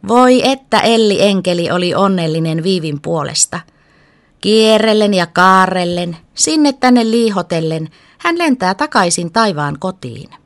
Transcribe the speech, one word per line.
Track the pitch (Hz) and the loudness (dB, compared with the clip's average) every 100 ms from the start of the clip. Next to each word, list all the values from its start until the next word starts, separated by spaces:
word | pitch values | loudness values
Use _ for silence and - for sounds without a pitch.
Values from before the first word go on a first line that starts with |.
| 196 | 0
Voi | 233 254 254 247 | 4 4 4 2
että | 269 _ 226 | -4 _ -2
Elli | - 226 214 196 | 2 2 2 2
enkeli | 202 196 185 175 170 | 2 2 -2 -2 -2
oli | 180 180 - | -2 -2 0
onnellinen | 196 190 165 160 160 160 | 0 0 -2 -2 -2 -4
Viivin | 165 185 160 143 | -2 -2 -4 -8
puolesta. | 156 165 143 147 - 175 - _ _ _ _ _ _ _ | -6 -4 -4 -4 -4 -6 -14 _ _ _ _ _ _ _
Kierrellen | - 220 220 220 220 214 208 | 0 2 4 4 2 2 2
ja | 196 170 | 0 -2
kaarrellen, | - 185 190 185 185 175 175 175 165 _ - | 2 4 4 2 0 -4 -4 -8 -10 _ -6
sinne | - 311 294 | -2 2 0
tänne | 269 254 247 226 | 2 2 2 2
liihotellen, | 226 226 196 170 170 160 160 160 _ _ _ | 0 0 -2 -4 -4 -2 -4 -8 _ _ _
hän | 339 339 | -4 -2
lentää | 339 247 185 | 0 0 -2
takaisin | 190 302 254 180 170 170 | -2 -2 0 0 -2 -4
taivaan | 226 220 156 147 - | -2 -2 -2 -6 -6
kotiin. | 185 185 127 113 - - | -8 -10 -14 -16 -18 -20